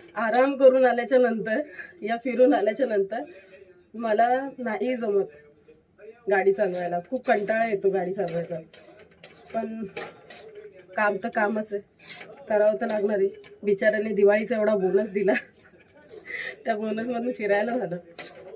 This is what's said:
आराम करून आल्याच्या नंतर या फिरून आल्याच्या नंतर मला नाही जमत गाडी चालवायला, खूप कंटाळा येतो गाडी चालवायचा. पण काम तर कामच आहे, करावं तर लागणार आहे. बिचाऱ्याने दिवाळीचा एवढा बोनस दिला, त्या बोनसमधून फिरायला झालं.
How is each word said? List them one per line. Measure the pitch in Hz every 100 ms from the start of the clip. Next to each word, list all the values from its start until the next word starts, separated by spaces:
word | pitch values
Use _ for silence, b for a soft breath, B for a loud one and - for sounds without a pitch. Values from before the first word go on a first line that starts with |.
| B
आराम | - 220 233 269 269
करून | 269 262
आल्याच्या | 254 233 233 254
नंतर | 247 226 208 226 302 B B -
या | 208 233
फिरून | 262 233 254
आल्याच्या | 240 208 220 247
नंतर | 208 196 226 302 B B B B B _
मला | 220 233 214 240 254 269 262
नाही | 233 214 247 254
जमत | 226 202 185 - - _ _ _ _ _ - - -
गाडी | 196 190
चालवायला, | 196 202 180 175 175 175
खूप | 254 -
कंटाळा | 214 202 220 226
येतो | 202 196
गाडी | 190 180
चालवायचा. | 196 170 165 170 165 - - - - - _ - - -
पण | 226 226 226 208 - - - - - - - - - - -
काम | 208 196
तर | 226
कामच | - 208 220 214
आहे, | 202 - _ - - - - -
करावं | 214 208 214
तर | 226
लागणार | 214 202 208
आहे. | 196 - - -
बिचाऱ्याने | 202 202 220 214 220
दिवाळीचा | 202 202 214 226 226
एवढा | 214
बोनस | 214 185 190 214
दिला, | 190 190 254 - _ _ - _ - - - B B B -
त्या | 233 214
बोनसमधून | 214 220 233 240 240
फिरायला | 247 202 202 226 247
झालं. | 190 175 - - - - 185